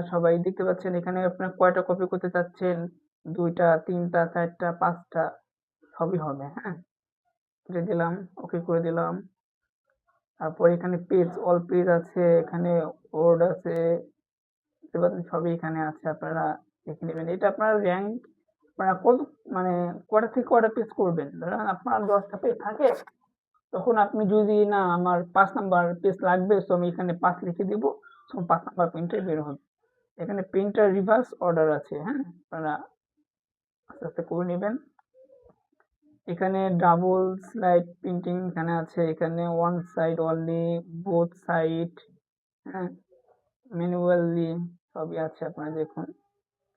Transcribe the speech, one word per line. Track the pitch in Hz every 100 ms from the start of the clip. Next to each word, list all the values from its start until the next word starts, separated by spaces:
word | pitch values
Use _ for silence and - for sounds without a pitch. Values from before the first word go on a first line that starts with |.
| 175
সবাই | 175 170 170 185
দেখতে | 190 185
পাচ্ছেন | 180 190 175
এখানে | 175 185 180
আপনারা | 180 185 185
কয়টা | 185 185 180
কপি | 185 185
করতে | 185 180
চাচ্ছেন, | 180 175 - 185 170 170 _ _ _ 160
দুইটা, | 170 170 175 170 160 165
তিনটা, | 175 175 170 170
চারটা, | 175 170 - 175 170
পাঁচটা, | 175 175 _ 165 156 - _ _ _ _ _
সবই | - 165 180
হবে, | 151 139 139 -
হ্যাঁ। | 208 170 - _ _ _ _ _ _ _ -
এটা | 180 180
দিলাম, | 170 170 185 185 -
ওকে | - 175 175
করে | 165 170
দিলাম। | 165 170 180 - _ _ _ _ _ _ _ _ _ _ -
তারপর | 160 170 170 175
এখানে | 180 175 175
পেজ, | 190 170 - 185
all | 175 175
পেজ | 180 180 170
আছে, | 170 180 175 170
এখানে | 165 170 175 170 156 - _
ওয়ার্ড | 156 170 165 175
আছে, | 185 170 165 165 170 - _ _ _ _ _ _ _
দেখতে | - 170
পাচ্ছেন | 180 185 170
সবই | 170 170 170
এখানে | 160 160 156
আছে, | 156 165
আপনারা | 156 160 160 156 - _ _ -
দেখে | 151 165
নেবেন। | 160 165
এটা | 185 -
আপনার | - 220 214
র‍্যাঙ্ক, | 202 185 202 240 - _ _ _ _
আপনারা | - 190 185
কত, | 233 254 294 _ - 185
মানে | 185 175 175 - -
কয়টা | 214 220
থেকে | 254 240
কয়টা | 240 220 226
পেজ | 220 -
করবেন। | 185 165 143 165
ধরেন | 165 214 214
আপনার | 180 247 220 208
দশটা | 202 196 202
পেজ | 262 - 208
থাকে, | 214 277 - - _ _ _ _ _ _
তখন | 180 233 220
আপনি | 202 214 202
যদি, | 214 208 208 208
না, | 202 185 175
আমার | 180 175 175 -
পাঁচ | 190 -
নাম্বার | 196 180 175 175
পেজ | 190 185 185
লাগবে, | 185 185 202 185
so | 180
আমি | 175
এখানে | 175 180 175
পাঁচ | 180 180 185
লিখে | 170 185
দিব, | 214 - - - - _
so | 160 170
পাঁচ | 165 -
নাম্বার | 180 170
প্রিন্টে | 170 170 214 185
বের | 156 147
হবে। | 139 _ _ _ _ _ -
এখানে | 175 202 190
প্রিন্টার | 190 208 214 208 196
রিভার্স | 196 226 254 - 180
অর্ডার | 170 156 147
আছে, | - 147 196
হ্যাঁ, | 285 175 -
আপনারা | _ 165 156 147 - _ _ _ _ _ _ _ _ _ _
আস্তে | - 165
আস্তে | - 170
করে | 170 180
নেবেন। | 180 202 254 _ _ _ _ - 554 480 _ _ _ _ _ _ _ -
এখানে | 175 190 190 190 175
ডাবল | 175 170 185 185 185 190 -
স্লাইড | 226 185 175 175 -
প্রিন্টিং | 190 180 175 180 180
এখানে | 175 165 165
আছে, | 160 - 165
এখানে | 156 165 165 170 165 170
one | 175 175
side | - 165 165 160
only, | 165 165 165 170 170 170 165 190
both | 170 170 - -
side, | 170 160 165 170 - _ _ _ _ _ _ -
হ্যাঁ, | 294 185 - _ _ _ _ _ _ 254 180
ম্যানুয়ালি | 175 180 175 175 170 170 165 170 175 - _
সবই | - 160 165 160
আছে, | - 156
আপনারা | 156 151 160
দেখুন। | 151 - 180 - _ _ _ _ _